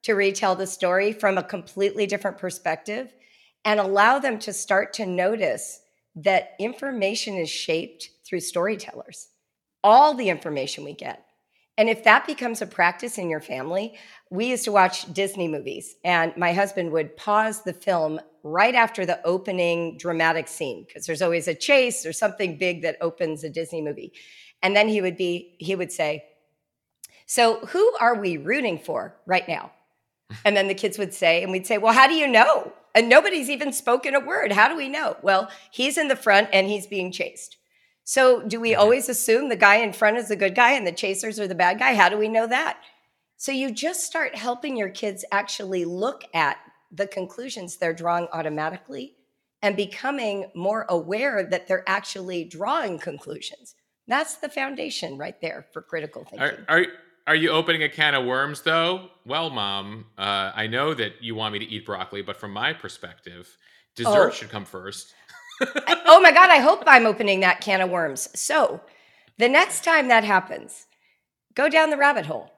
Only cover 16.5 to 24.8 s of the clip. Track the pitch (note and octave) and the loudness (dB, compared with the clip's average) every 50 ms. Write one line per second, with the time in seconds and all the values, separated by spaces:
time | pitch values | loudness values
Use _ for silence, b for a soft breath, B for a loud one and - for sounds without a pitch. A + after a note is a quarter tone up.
16.5 | E3+ F#3 G3 G3 G3 F#3+ F3+ E3 D3+ E3 D#3 D3+ - - - - G#3 G#3+ A3 A3 | 0 0 -2 -2 -2 -6 -6 -2 -2 -2 -2 -4 -8 -12 -4 0 2 2 2 0
17.5 | G#3+ A3 - F#3 F3 - - G#3 F#3 E3+ D#3+ D3+ D#3 D#3+ - _ _ _ _ D3+ | -4 -6 -10 -10 -12 -6 -4 -2 0 0 0 -2 -4 -8 -10 _ _ _ _ -6
18.5 | D#3 F3 G#3 A#3+ B3 B3 A#3 - - - F#3+ E3 F3+ - - E3 F3+ F#3 F#3+ - | 2 2 2 4 4 4 2 2 0 -6 -4 -4 -4 -4 -2 -2 -2 -2 -2 -4
19.5 | F#3+ F#3 F3 E3+ E3+ E3+ E3+ E3 E3 - - F3 E3+ E3 D#3+ E3 D#3+ E3 D#3+ - | -2 -2 0 0 0 -2 -4 -6 -8 -8 -8 -6 -2 0 0 0 0 0 -4 -8
20.5 | - - D#3+ C3+ A#2 E2 - _ - - D#3+ - E3 C#3 F#3 F3 E3+ E3+ D#3 F3 | -10 -10 -8 -8 -10 -12 -14 _ -18 -16 -8 -8 -4 -2 0 0 0 0 -2 -4
21.5 | D#3+ - - - C#4+ C4+ B3+ B3 - - - D#3+ D#3+ - A3+ G#3 G#3 - G#3 F3+ | -6 -4 0 2 4 4 4 2 -2 -6 -8 -8 -4 -2 -2 -2 -2 -2 -6 -6
22.5 | D#3 - F#3+ F3+ F3 E3 D#3+ E3 D3+ - E3+ E3+ E3 - F3+ D#3+ D#3 D3 D3 D#3 | -4 -4 -4 -4 -4 -2 -4 -6 -4 -4 -6 -6 -4 -4 -6 -6 -4 -6 -10 -10
23.5 | C3 D#3+ E3 D#3 - E3 D3+ D3+ D3 D3+ - - B B B B B B B B | -8 -8 -8 -8 -8 -8 -8 -8 -8 -10 -14 -18 B B B B B B B B
24.5 | B B - F#3 G3+ G3+ | B B -2 2 4 4